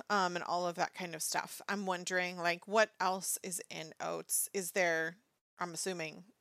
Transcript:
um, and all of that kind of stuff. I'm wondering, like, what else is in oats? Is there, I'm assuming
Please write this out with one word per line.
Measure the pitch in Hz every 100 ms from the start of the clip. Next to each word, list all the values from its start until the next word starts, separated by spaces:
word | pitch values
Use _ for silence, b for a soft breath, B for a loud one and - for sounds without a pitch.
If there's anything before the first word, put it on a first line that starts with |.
| -
um, | 208 180 175
and | -
all | 175 175
of | 170
that | 170
kind | - 180 156
of |
stuff. | - 160 180 - -
I'm | 202 190
wondering, | 180 180 185 180 180
like, | 170 175 -
what | 214 214 -
else | 185 190 180 -
is | 196 175 -
in | 165 160 -
oats? | 175 170 - - -
Is | 202 175
there, | 202 175 165 160 180 _ _ _ -
I'm | 180
assuming | 165 - 180 160 151 185 _